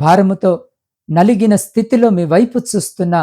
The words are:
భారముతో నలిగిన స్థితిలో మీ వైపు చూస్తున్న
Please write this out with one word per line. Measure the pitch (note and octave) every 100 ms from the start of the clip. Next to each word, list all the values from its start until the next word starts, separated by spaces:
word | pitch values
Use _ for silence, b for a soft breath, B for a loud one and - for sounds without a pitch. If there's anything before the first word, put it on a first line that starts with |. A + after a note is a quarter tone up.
భారముతో | D3+ F#3+ F#3+ F#3+ F#3+ E3 - _ _ _ -
నలిగిన | D#3+ G3+ G#3+ A3 G3+
స్థితిలో | - A3+ A3+ B3 A#3
మీ | F3+
వైపు | E3 E3+ A#3+ B3
చూస్తున్న | A#3+ G#3 - - F3 E3+